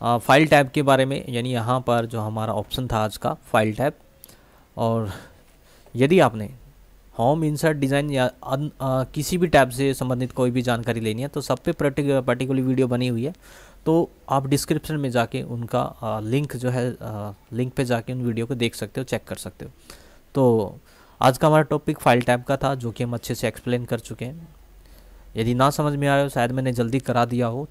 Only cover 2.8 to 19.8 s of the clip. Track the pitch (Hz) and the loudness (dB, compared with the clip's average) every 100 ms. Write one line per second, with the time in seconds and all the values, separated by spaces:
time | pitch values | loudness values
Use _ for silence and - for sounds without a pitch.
2.8 | 123 113 107 - 123 156 - 113 110 107 | -2 -2 -2 -2 -4 -6 0 2 2 0
3.8 | 139 - - _ - - _ _ _ - | -2 -4 -18 _ -20 -20 _ _ _ -4
4.8 | 113 113 104 - - - - _ _ - | -2 -2 -4 -8 -16 -20 -20 _ _ -20
5.8 | - 117 139 185 123 110 101 131 - - | -8 0 4 6 4 2 -10 -14 -20 -20
6.8 | - - - - 120 160 151 147 160 147 | -20 -20 -12 0 2 2 0 0 0 0
7.8 | 139 139 147 135 127 - 123 135 151 - | 0 0 0 0 0 -2 -6 -4 -4 -6
8.8 | 135 131 127 156 139 175 175 151 127 120 | -2 -2 -2 -4 -2 0 4 4 4 2
9.8 | 139 131 127 123 127 - 127 127 123 117 | -2 0 -2 -2 -2 0 0 0 0 -2
10.8 | 117 113 110 110 143 151 127 127 - - | -2 -2 -2 -4 -6 -6 -4 -2 -2 -2
11.8 | 143 135 143 135 123 123 131 131 127 127 | -2 0 0 0 0 -2 0 0 0 2
12.8 | 123 123 127 117 135 - - - - - | 2 0 -2 -2 -4 -8 -20 -20 -20 -8
13.8 | - 165 - - - 135 135 139 - 156 | 0 2 0 -6 -2 -2 0 -2 0 -4
14.8 | - 156 135 120 113 131 87 117 117 123 | -2 -4 -2 0 -2 -4 -6 -8 -2 -2
15.8 | 135 - 110 110 107 135 147 123 123 123 | -2 -6 -6 -6 -2 -2 -2 -6 -4 -2
16.8 | 123 - 113 107 104 101 - 113 127 139 | -2 -6 -10 -8 -10 -12 -10 -6 -4 -2
17.8 | 123 117 120 127 120 113 117 123 117 - | -2 -2 -4 -4 -4 -2 -4 -2 -2 -4
18.8 | 107 131 135 143 - 92 95 - 143 - | -8 -8 -6 -6 -6 -12 -12 -14 -18 -18